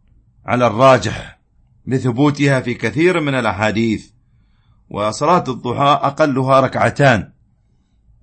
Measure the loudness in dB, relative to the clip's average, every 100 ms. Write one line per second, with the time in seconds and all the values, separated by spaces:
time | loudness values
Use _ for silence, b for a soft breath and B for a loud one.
0 | _ _ _ _ -6 0 0 4 4 4
1 | 2 -8 -12 -20 _ _ _ _ -6 -4
2 | -2 0 0 2 0 0 -2 -6 -6 0
3 | 0 0 -2 -2 -2 -2 -2 0 -2 -2
4 | -8 _ _ _ _ _ _ _ _ -6
5 | -4 -2 0 0 0 -6 -6 -2 0 2
6 | 0 0 0 0 2 2 2 0 -2 2
7 | 2 2 -2 _ _ _ _ _ _ _
8 | _ _